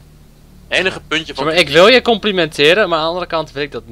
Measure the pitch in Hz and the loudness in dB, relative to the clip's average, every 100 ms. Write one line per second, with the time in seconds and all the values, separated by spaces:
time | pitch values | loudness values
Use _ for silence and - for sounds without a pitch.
0 | - - - _ - - - 139 185 - | -20 -20 -20 _ -20 -20 -6 -4 -4 -6
1 | - 156 156 131 147 165 151 156 202 254 | -6 -6 -6 -6 -2 -2 2 4 6 6
2 | - 220 214 185 160 - 147 185 190 165 | 2 -2 -2 -2 -2 2 2 4 2 0
3 | 160 180 170 165 151 135 147 131 113 | -2 -4 -4 -6 -6 -8 -8 -10 -14